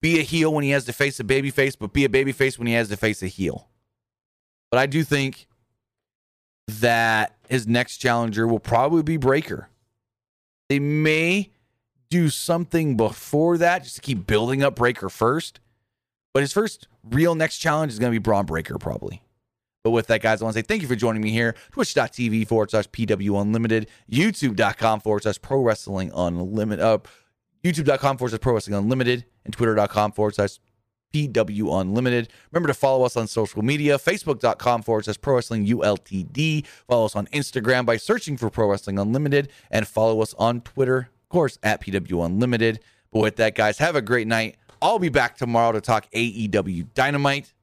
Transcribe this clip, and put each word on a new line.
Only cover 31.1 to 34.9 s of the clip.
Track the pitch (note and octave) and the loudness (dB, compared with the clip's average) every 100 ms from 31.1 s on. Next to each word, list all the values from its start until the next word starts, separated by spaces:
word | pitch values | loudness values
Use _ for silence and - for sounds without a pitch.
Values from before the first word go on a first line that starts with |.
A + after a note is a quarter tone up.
P | D3+ D3 | -4 -2
W | A2+ G#2 G#2 G2+ | 0 0 0 -2
Unlimited. | E2+ F#2 G#2+ B2+ A#2+ A2+ - _ | -2 -2 -2 0 0 -4 -12 _
Remember | E3 E3 | -4 -2
to | |
follow | C3+ C#3 C3+ | 0 2 2
us | B2 A#2+ | 2 0
on | A2 | -4
social | - G#2+ - | -2 -4 -2
media, | A2 D3 D3 C#3 | -2 0 2 2
facebook | - G3 - C3 | 0 -4 -4 0
dot | A#2+ - | 0 0
com | - A#2+ | 0 0
forward | A2 | 0